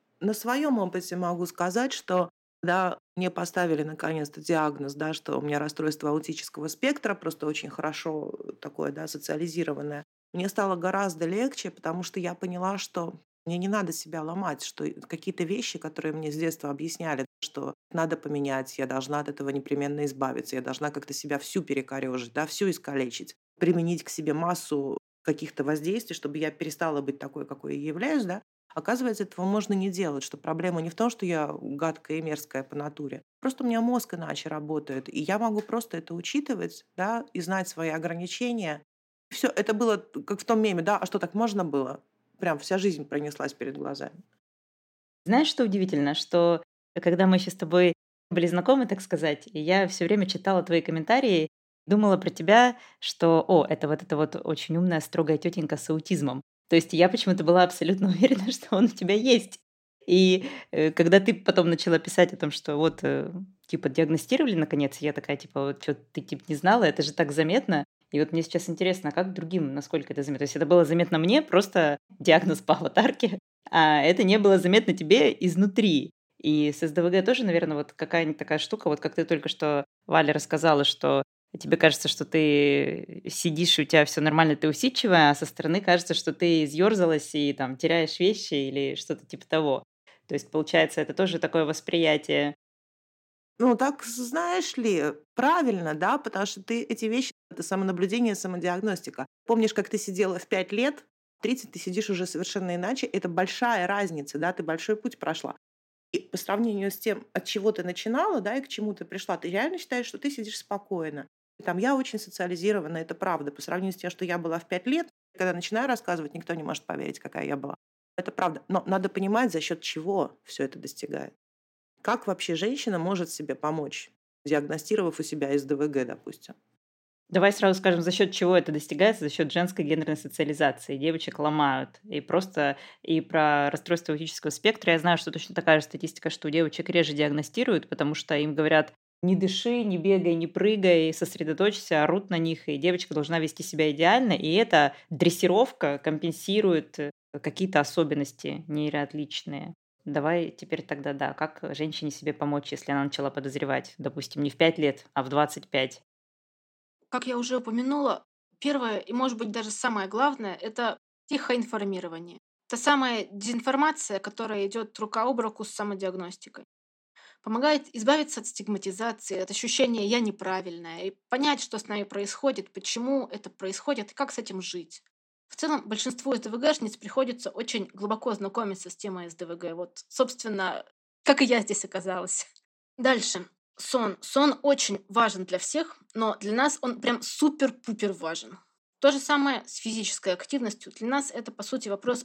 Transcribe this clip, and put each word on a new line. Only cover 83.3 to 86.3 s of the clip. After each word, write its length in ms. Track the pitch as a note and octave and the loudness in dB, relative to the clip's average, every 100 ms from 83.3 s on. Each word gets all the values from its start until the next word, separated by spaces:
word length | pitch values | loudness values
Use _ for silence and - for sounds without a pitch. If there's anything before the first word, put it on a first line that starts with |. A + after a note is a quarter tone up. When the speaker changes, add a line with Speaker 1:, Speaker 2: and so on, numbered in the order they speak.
| - F3 D3+ E3+ - | -4 -2 2 2 2
Speaker 2:
у 40 | |
тебя 200 | D3 D#3 | 4 6
всё 160 | D3 - | 6 2
нормально, 340 | D3+ D#3 D#3+ | 2 4 4
ты 140 | D3 D#3 | 4 0
усидчивая, 640 | D3 C4 - A3 F3 D3 | 2 0 0 4 8 8
а 40 | |
со 120 | D3 D#3 | 4 -2
стороны 340 | - D#3 F3+ | -4 -2 0
кажется, 340 | G3 F3 F3 | 2 2 2
что 180 | D#3+ - | -2 -2